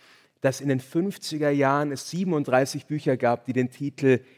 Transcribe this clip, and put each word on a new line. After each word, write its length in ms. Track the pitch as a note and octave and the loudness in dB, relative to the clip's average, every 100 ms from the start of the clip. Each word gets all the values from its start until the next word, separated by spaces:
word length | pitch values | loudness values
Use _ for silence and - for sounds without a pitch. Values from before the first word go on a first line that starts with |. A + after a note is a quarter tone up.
| _ - _ _ | _ -20 _ _
dass 200 | C3+ C3 | -2 -2
in 100 | C#3 | -2
den 100 | C3 | -2
fünfziger 720 | C3 E3 G3 - - G3+ D3 | -2 -4 -2 -6 -10 -2 0
Jahren 400 | C#3+ C3+ C#3+ D3+ | 2 2 2 -2
es 180 | C3+ - | -6 -8
siebenunddreißig 800 | E3+ F#3+ D#3 C#3 B2+ C3+ C#3+ - | -6 -2 -2 2 2 2 -4 -6
Bücher 280 | D3+ D#3+ B2+ | -4 0 2
gab, 300 | A#2+ A#2+ - | 2 0 -2
die 80 | |
den 160 | A#2+ B2 | -2 -2
Titel 520 | - C#3+ - C3+ B2 - | -2 -8 0 2 2 0